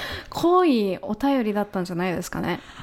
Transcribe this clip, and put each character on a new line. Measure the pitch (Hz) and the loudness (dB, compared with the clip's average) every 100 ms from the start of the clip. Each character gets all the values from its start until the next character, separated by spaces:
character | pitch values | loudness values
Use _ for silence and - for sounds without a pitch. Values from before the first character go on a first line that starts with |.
| - - - | -10 -10 -10
濃 | - 339 370 | 0 4 6
い | 359 240 202 - | 6 4 2 -2
お | - | -4
便 | 208 277 277 | -2 0 2
り | 214 | 0
だ | 202 | 0
っ | 202 | -2
た | 190 | -4
ん | |
じ | 180 | -4
ゃ | 170 | -2
な | 185 | -2
い | 170 | -2
で | |
す | 175 | -4
か | 165 | -4
ね。 | - 269 - - | -4 -4 -8 -18